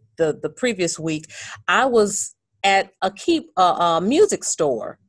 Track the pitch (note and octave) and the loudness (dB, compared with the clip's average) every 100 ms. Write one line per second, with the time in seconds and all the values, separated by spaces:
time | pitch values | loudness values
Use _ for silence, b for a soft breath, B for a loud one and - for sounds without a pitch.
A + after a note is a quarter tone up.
0 | _ - D#3+ D#3 - - E3+ F3+ E3+ - | _ -2 -2 -2 -8 -6 -4 -2 -4 -4
1 | D#3+ D#3 D#3 B B B - F#3 C4 A#3+ | -6 -6 -8 B B B -2 0 2 2
2 | G#3 G3+ - _ _ _ G3 G3 F#3+ - | 2 -2 -10 _ _ _ 0 2 0 -4
3 | F#3+ G3+ - E4 - - F#3 - F3 E3 | -6 -4 -2 -2 -2 2 2 4 2 0
4 | F#3 D4 G#4 F#3 - - D#3 A#2 - - | 2 4 2 2 -4 -2 -2 -2 -6 -14